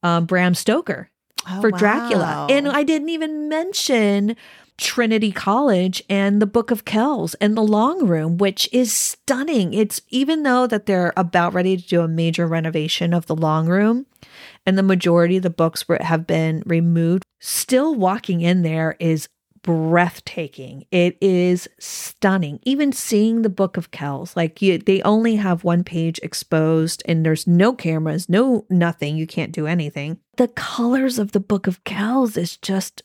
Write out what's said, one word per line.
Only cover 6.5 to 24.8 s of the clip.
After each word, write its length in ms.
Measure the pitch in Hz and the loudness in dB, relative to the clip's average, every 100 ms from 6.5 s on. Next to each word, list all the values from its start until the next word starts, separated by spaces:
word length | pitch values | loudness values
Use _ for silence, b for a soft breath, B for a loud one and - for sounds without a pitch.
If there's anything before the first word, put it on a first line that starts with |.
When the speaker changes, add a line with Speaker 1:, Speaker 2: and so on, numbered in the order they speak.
| 233 226 | 0 0
Speaker 1:
of 140 | 220 - | -4 -2
Kells 480 | 214 254 269 165 - | -2 0 -2 -4 -2
and 200 | 208 220 | 0 2
the 80 | |
Long 440 | 214 214 233 370 247 | 2 4 2 2 2
Room, 300 | 165 156 170 | 2 0 0
which 300 | 196 190 - | 0 0 -2
is 180 | 247 240 | 0 0
stunning. 800 | - - - - 254 285 285 180 | 0 -4 -8 -4 -4 0 0 0
It's, 280 | 180 214 - _ | 0 -2 -2 _
even 340 | 247 269 320 | -2 0 0
though 240 | 294 247 254 | 2 2 2
that 180 | 220 - | -2 0
they're 280 | 190 175 - | 0 0 0
about 360 | 180 180 175 | 0 0 0
ready 240 | 185 185 190 | 0 0 -2
to 100 | 180 | 0
do 140 | 175 | 0
a 60 | 165 | 0
major 360 | 165 165 165 170 | 0 -2 0 0
renovation 680 | 165 160 160 156 - 170 | 0 -2 -4 -4 -2 0
of 120 | 170 - | -2 -2
the 80 | 160 | -2
Long 300 | 160 156 160 | 0 2 2
Room 380 | 185 214 233 277 B B B B B - | 2 2 0 -4 B B B B B -2
and 120 | 190 | 2
the 60 | |
majority 540 | 196 185 175 170 170 185 | 4 2 4 4 4 2
of 60 | |
the 60 | 180 | 0
books 380 | 165 165 165 - | 0 -2 -2 -4
were, 100 | 170 | -2
have 260 | - 160 165 | 0 -2 0
been 340 | 165 160 160 - | -2 0 -2 -2
removed, 580 | 165 170 165 165 185 - _ | 0 2 2 2 0 -4 _
still 560 | - - - 254 302 277 | -8 -8 0 2 2 2
walking 460 | 185 208 - 175 | 0 0 -2 0
in 220 | 170 180 | 2 2
there 340 | 165 160 160 - | 2 0 -2 -2
is 300 | 170 160 - _ _ _ | 0 -2 -4 _ _ _
breathtaking. 1200 | - 165 160 170 175 - - - 151 - 131 135 - | -2 0 2 2 2 -2 -14 -10 -10 -12 -16 -16 -4
It 260 | 180 175 180 | 2 2 2
is 480 | 196 180 180 180 - _ | 2 2 2 0 -2 _
stunning. 800 | - - - - 202 190 160 147 | -14 -12 -14 -2 0 2 -2 -4
Even 280 | - 277 285 | -4 0 0
seeing 520 | 254 - 214 214 226 | -2 -2 2 2 2
the 60 | 220 | -2
Book 280 | 185 190 - | 0 -2 -2
of 140 | 170 | -8
Kells, 440 | - 143 139 - - | -8 -8 -6 -8 -4
like, 260 | 165 - | -4 0
you, 160 | 196 | 0
they 240 | 170 | 2